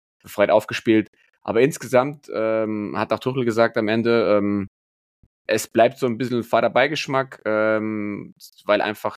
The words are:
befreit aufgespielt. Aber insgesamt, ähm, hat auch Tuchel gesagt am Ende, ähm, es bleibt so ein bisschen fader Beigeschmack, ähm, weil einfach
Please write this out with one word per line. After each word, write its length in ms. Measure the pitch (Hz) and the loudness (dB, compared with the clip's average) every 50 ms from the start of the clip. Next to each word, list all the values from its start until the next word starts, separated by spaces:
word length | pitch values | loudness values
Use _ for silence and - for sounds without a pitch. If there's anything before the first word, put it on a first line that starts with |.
| _ _ _ _ | _ _ _ _
befreit 280 | - - - - 101 - | -20 -8 -2 0 2 4
aufgespielt. 580 | - 107 107 - - - - - 110 110 104 - _ _ _ _ _ _ - | 4 2 2 0 -6 -4 0 2 2 2 2 0 _ _ _ _ _ _ -6
Aber 180 | - 98 113 | -2 0 2
insgesamt, 680 | 127 139 - - - 113 131 123 127 143 147 143 _ - - | 2 2 0 -2 -4 0 2 2 2 0 -4 -12 _ -10 -6
ähm, 640 | 98 110 110 110 110 110 107 107 107 104 95 65 90 | -4 -2 -2 -2 -2 -2 -2 -4 -4 -6 -6 -4 -4
hat 160 | 107 - 113 | -4 -2 -4
auch 60 | 107 | -4
Tuchel 260 | - 127 127 135 123 | -4 -4 -4 -2 -2
gesagt 320 | 117 110 110 117 113 - 123 | 0 2 2 2 2 2 0
am 100 | 110 104 | -2 0
Ende, 500 | 110 113 110 117 117 117 107 85 104 104 | 0 0 0 2 2 2 2 2 2 2
ähm, 300 | 101 101 101 101 98 98 _ _ _ _ _ _ _ _ _ _ _ _ _ _ _ - | 2 0 -2 -2 -4 -6 _ _ _ _ _ _ _ _ _ _ _ _ _ _ _ -2
es 220 | - 110 - - | -2 -2 -2 0
bleibt 280 | - 113 113 123 127 - | 2 4 4 4 4 0
so 80 | - | -4
ein 120 | 127 117 110 | -4 -2 -4
bisschen 260 | 127 120 123 120 110 | -4 -4 -2 -4 -2
fader 260 | - - 113 117 117 | 0 0 2 2 2
Beigeschmack, 720 | 95 - 127 143 156 143 - - 143 135 131 131 - - - | 2 2 2 2 0 -4 -6 -4 -2 -2 -2 -4 -6 -10 -4
ähm, 880 | 107 107 107 107 110 110 110 107 110 107 107 104 104 104 101 - - - _ - - _ _ _ | -2 0 0 2 2 0 0 -2 -4 -6 -6 -6 -8 -8 -10 -12 -14 -18 _ -20 -20 _ _ _
weil 160 | - 104 104 | 0 2 2
einfach 340 | - 104 107 - - 110 - | 2 0 -4 -4 -6 -8 -8